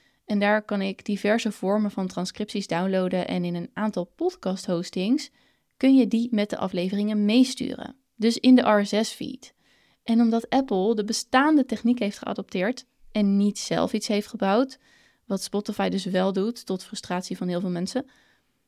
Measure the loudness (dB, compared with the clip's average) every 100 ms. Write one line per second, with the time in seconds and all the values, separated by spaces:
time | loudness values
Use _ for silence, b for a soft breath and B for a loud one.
0 | b b b 0 2 0 0 -4 -4 -6
1 | -6 -2 0 0 0 -4 0 0 0 -2
2 | -6 -4 -6 -6 -8 -6 -4 -2 0 0
3 | 0 -2 -2 -4 -4 -6 -8 -6 -4 -4
4 | -6 -4 -4 -4 -6 -6 -4 -4 -4 -4
5 | 0 -2 -4 _ _ _ _ 0 4 6
6 | 6 2 0 0 -2 -4 -4 -2 -2 -2
7 | -2 0 4 4 4 0 -8 -8 -14 -18
8 | _ -2 0 4 6 6 8 4 2 0
9 | -2 -6 -12 -12 -18 _ _ _ _ _
10 | 0 2 4 2 0 0 0 0 2 0
11 | -2 -4 0 4 6 4 2 0 0 0
12 | -2 -4 -8 -8 -6 -4 -2 -4 -10 _
13 | -6 0 2 4 2 0 -4 -2 0 -2
14 | -2 -2 -2 -4 0 2 0 -4 b b
15 | b b b -8 -4 -6 -4 -2 -2 -2
16 | -2 0 0 0 -4 -6 -6 -8 -8 -14
17 | -8 -8 -6 -6 -4 -4 -4 -4 -4 -6
18 | -8 b b b b b